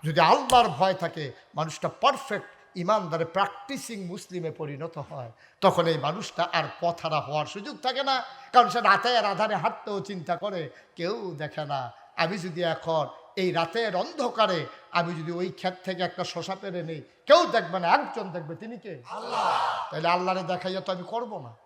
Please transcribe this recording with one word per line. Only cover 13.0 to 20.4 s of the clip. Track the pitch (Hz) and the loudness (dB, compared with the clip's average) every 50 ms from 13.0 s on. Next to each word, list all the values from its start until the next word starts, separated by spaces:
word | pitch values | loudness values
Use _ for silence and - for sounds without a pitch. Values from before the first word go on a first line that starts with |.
| 143 131 - - - - - | 0 -2 -6 -18 -20 -10 -4
এই | 196 185 180 | -2 0 0
রাতের | 147 165 165 165 - 226 233 214 190 | 2 0 -2 0 -2 -2 -2 0 0
অন্ধকারে | 180 214 320 - - 240 240 233 220 220 190 185 160 139 - - - - - | -2 -2 -4 -4 -4 -4 -2 2 2 2 2 2 -2 -2 -6 -10 -16 -20 -4
আমি | - 175 170 170 175 | -2 -2 -2 0 -4
যদি | 156 160 165 | -6 -6 -6
ওই | 170 175 185 185 | -4 -4 -4 -6
ক্ষেত | - - - 185 185 - - | -6 -4 -4 -4 -4 -4 -8
থেকে | 185 185 175 | -8 -4 -4
একটা | 185 165 - 185 175 | -4 -4 -4 -6 -8
শসা | - - 175 165 190 190 190 | -6 -6 -8 -6 -6 -8 -8
পেরে | - 196 175 180 | -8 -8 -6 -6
নেই, | 160 160 165 151 - - _ _ _ | -6 -6 -8 -10 -12 -16 _ _ _
কেউ | - 285 349 339 | 8 8 8 8
দেখবে | 285 240 226 185 160 175 190 | 4 2 0 0 0 -4 0
না, | 175 170 | 4 4
একজন | 214 294 285 - - 233 202 185 | 4 4 4 -2 -8 -8 -8 -8
দেখবে, | 160 175 165 147 165 | -8 -10 -8 -8 -10
তিনি | - 214 226 240 202 | -10 -10 -12 -12 -12
কে? | - 208 165 131 117 - | -12 -12 -14 -14 -12 -12
আল্লাহ। | - - - - - - - - - - - - - - - - | -12 -10 -8 -4 -2 0 2 2 2 2 0 0 -2 -4 -6 -6
তাহলে | - 151 160 170 | -6 0 2 2
আল্লাহরে | 175 180 180 190 185 190 | 2 2 2 0 -2 -2